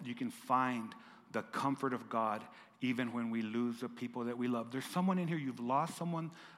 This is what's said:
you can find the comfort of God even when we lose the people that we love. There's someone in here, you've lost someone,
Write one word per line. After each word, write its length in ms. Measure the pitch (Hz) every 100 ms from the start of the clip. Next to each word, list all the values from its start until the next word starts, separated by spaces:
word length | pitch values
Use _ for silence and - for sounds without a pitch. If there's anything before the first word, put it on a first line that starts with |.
you 120 | 123 120
can 160 | 120
find 600 | - - 127 127 120 110 - - - -
the 120 | 113
comfort 500 | 104 - 139 139 135
of 160 | 123 113
God 340 | 117 110 107 - - - -
even 320 | 123 123 120
when 160 | 120 117
we 140 | 113
lose 380 | 110 117 120 117
the 60 | 120
people 380 | - - 127 117
that 120 | 120
we 100 | 123
love. 240 | 120 117
There's 120 | 131 -
someone 340 | 180 185 185
in 80 | 170
here, 100 | 165
you've 220 | 135 120
lost 360 | 120 139 165 -
someone, 360 | 170 165 160 - -